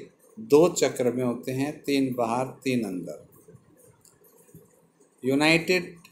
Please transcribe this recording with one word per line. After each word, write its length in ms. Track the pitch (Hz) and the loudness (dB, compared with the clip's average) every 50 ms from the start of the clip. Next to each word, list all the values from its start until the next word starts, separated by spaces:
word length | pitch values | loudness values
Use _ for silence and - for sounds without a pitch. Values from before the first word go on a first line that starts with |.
| - - _ _ _ - - | -6 -18 _ _ _ -20 -18
दो 300 | - 110 110 139 151 170 175 | -12 -2 4 6 6 6 6
चक्र 420 | 170 - 151 131 135 - 127 123 | 4 2 0 0 0 0 -2 0
में 120 | 120 127 127 | 0 0 -2
होते 280 | 120 117 123 - 131 | -2 -4 -4 -6 -6
हैं, 200 | 131 131 139 147 151 151 - | -4 -4 -4 -4 -6 -8 -4
तीन 300 | - 139 139 135 131 120 | -2 0 0 0 0 0
बाहर, 320 | 123 120 113 117 123 131 131 - - - | -2 -2 -2 0 -2 -4 -6 -8 -8 -4
तीन 200 | 135 127 120 110 | -2 -2 -2 -2
अंदर, 400 | 98 92 90 82 82 73 - - - - - - - - - _ _ _ _ - - _ _ _ - _ _ _ - _ _ _ _ - - - _ _ _ _ _ _ _ _ _ _ - - | -4 -6 -8 -10 -10 -14 -14 -16 -20 -20 -20 -20 -20 -20 -20 _ _ _ _ -20 -20 _ _ _ -20 _ _ _ -20 _ _ _ _ -20 -20 -20 _ _ _ _ _ _ _ _ _ _ -8 -4
United 720 | 127 135 139 151 156 165 165 165 175 185 180 175 - - - - - | 0 0 2 4 4 4 4 2 0 0 0 -2 -6 -16 -20 -20 -20